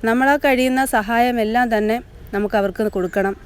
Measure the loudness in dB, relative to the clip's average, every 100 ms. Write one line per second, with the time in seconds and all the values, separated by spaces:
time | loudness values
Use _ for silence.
0 | 0 2 2 2 2 2 2 0 0 0
1 | 0 0 2 0 0 0 0 0 0 -2
2 | -6 -20 -8 -4 0 0 -2 -2 -4 -2
3 | -2 0 -2 -4